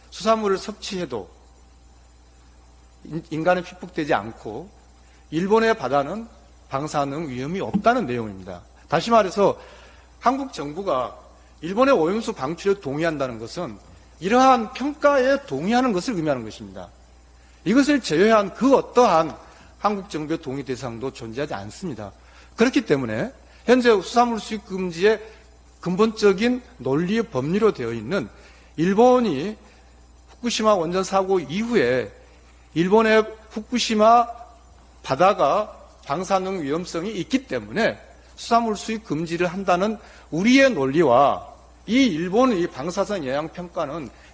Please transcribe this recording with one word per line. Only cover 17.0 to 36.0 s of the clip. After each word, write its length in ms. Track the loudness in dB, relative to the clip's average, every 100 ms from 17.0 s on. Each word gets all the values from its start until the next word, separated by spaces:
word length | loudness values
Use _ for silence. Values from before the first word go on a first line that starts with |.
| _ -20 _ _ _ _
이것을 360 | 0 2 4 2
제외한 540 | 0 2 4 4 2
그 220 | 0 4 4
어떠한 600 | 2 4 4 4 2 -4 -18 -20 -20 -6
한국 320 | -4 -4 -6
정부의 300 | -8 -6 -6
동의 240 | -6 -8
대상도 480 | -6 -8 -8 -8 -10
존재하지 420 | -10 -10 -8 -8
않습니다. 580 | -8 -10 -12 -10 -10 -12 -16 -20 -20 -8 0
그렇기 300 | 2 2 0
때문에 460 | 0 0 -4 -6 -10 -20 -6
현재 260 | 2 4 6
수산물 500 | 4 2 2 2 0
수입 240 | -6 -10 -8
금지의 540 | -6 -6 0 0 0 -4 -20 -20 -20 _ _
근본적인 800 | -4 0 0 2 2 4 0 -2 -6 -10
논리의 460 | -2 -2 0 -2
법리로 480 | -2 -4 -2 2 2
되어 200 | 0 -4
있는 360 | -6 -4 -4 -6 -10 -20 -20 -12 -2
일본이 800 | 0 4 6 6 2 -2 -4 -8 -16 -20 -20 -20 -20 _ -20
후쿠시마 460 | -10 -6 0 2
원전 300 | 2 2 -2
사고 360 | 0 0 2 0
이후에 720 | 0 -4 0 2 2 2 -2 -10 -20 -20 -20 -20 _
일본의 500 | -2 4 4 6 4 2 -4 -14
후쿠시마 760 | -14 -6 -4 -2 4 6 6 4 -4 -18 -20 -20 -20 -20 -14
바다가 720 | -4 2 4 4 2 2 -2 -10 -20 -16